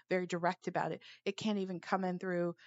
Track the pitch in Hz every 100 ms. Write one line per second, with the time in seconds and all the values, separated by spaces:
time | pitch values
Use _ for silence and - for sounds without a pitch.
0 | - 185 175 180 170 185 - 165 160 160
1 | - - - 202 220 208 190 175 - 190
2 | 185 180 190 175 175 170